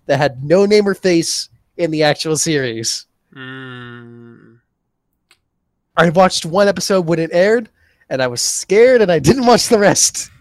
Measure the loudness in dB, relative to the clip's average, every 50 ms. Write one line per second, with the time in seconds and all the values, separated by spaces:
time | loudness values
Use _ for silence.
0 | _ -2 -2 0 0 -2 -2 -4 -2 0 2 2 4 4 2 2 2 0 -2 -2
1 | 0 0 0 0 0 -2 -6 -8 -8 -12 _ _ _ _ _ -4 -4 -2 0 0
2 | 0 0 0 0 -2 -4 -4 -2 -2 -2 -2 -2 -2 -4 -6 -6 -6 -8 -8 -8
3 | -12 _ _ _ _ _ -20 -20 -18 -16 -16 -16 -16 -16 -16 -16 -16 -18 -18 -20
4 | -20 -20 -20 -20 -20 -20 -20 -20 -20 -20 _ _ _ _ _ _ _ _ _ _
5 | _ _ _ _ _ _ _ _ _ _ _ _ _ _ _ _ _ _ -2 0
6 | 0 2 4 4 4 4 2 -2 -8 -4 0 0 2 2 0 -2 -2 -2 -2 0
7 | 0 0 -2 -2 -2 -2 0 0 2 2 0 -2 -4 -8 _ _ _ _ _ _
8 | _ -8 -6 -4 -4 -4 -4 -6 -6 -6 -6 -6 -4 0 2 4 4 6 4 4
9 | 2 2 0 0 2 2 2 2 4 2 2 2 2 2 0 2 2 2 2 2
10 | 0 -2 -2 -6 -14 -14 _ _